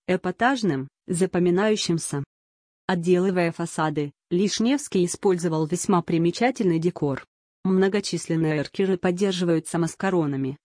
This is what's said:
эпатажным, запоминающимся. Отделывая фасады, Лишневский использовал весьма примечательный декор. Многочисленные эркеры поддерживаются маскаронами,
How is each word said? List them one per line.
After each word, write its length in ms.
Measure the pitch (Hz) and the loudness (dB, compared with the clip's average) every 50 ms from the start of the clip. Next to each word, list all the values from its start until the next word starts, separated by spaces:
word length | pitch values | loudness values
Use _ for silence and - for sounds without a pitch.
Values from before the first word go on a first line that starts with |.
| _ | _
эпатажным, 800 | - 185 180 - 180 180 - 226 247 277 247 220 175 139 135 135 139 - _ _ | -2 -2 -2 -2 -4 -2 0 0 0 0 0 0 0 0 -2 -4 -8 -12 _ _
запоминающимся. 1160 | - 185 165 185 180 - 180 180 180 175 185 208 220 214 208 - - 170 160 - - - 143 135 - _ _ _ _ _ _ _ _ _ _ _ | -6 -2 -2 0 0 2 2 2 2 2 2 2 2 0 0 0 -2 -2 -2 -2 -4 -6 -6 -8 -8 _ _ _ _ _ _ _ _ _ _ _
Отделывая 640 | - 185 175 165 180 180 180 185 196 180 180 170 165 | -4 -4 0 2 2 2 4 2 2 0 0 0 0
фасады, 600 | 165 - 170 165 - - 156 156 151 156 147 143 - _ _ _ | -2 -4 -8 -6 -4 -2 -2 -2 -2 -2 -4 -4 -8 _ _ _
Лишневский 760 | 170 180 208 196 - - 220 240 285 277 - - - 185 175 | 0 0 2 0 0 0 2 2 0 0 -2 -2 0 0 0
использовал 600 | 175 - - - 202 180 170 170 170 160 156 160 | 0 -2 0 0 0 2 2 0 -2 0 0 -2
весьма 340 | 151 175 175 - - 196 175 | -2 -4 -2 0 2 2 2
примечательный 800 | - - 170 160 165 170 175 - 233 254 254 - 214 180 165 165 | 2 2 0 2 2 0 2 2 0 0 0 2 2 2 2 2
декор. 460 | 160 180 - - 151 143 135 - - - _ _ _ _ _ _ - | 0 -2 -2 -2 -2 -4 -4 -4 -8 -16 _ _ _ _ _ _ -2
Многочисленные 920 | 185 185 185 190 196 196 208 196 - 180 160 - - 165 160 160 156 156 | 0 2 4 2 2 2 -2 -2 -4 -6 -6 -4 -2 -2 0 0 0 0
эркеры 400 | 151 139 - - - 190 190 185 | 0 -2 -4 -2 -2 0 0 0
поддерживаются 800 | 175 - 185 180 180 208 196 185 175 180 175 165 160 160 - - | 0 0 -2 0 0 0 0 0 0 0 2 0 0 0 -2 -2
маскаронами, 800 | 170 170 156 - - 190 190 180 175 156 143 139 135 135 131 143 - | -2 -2 -2 -2 -4 -2 0 2 2 2 0 0 -2 -4 -4 -6 -10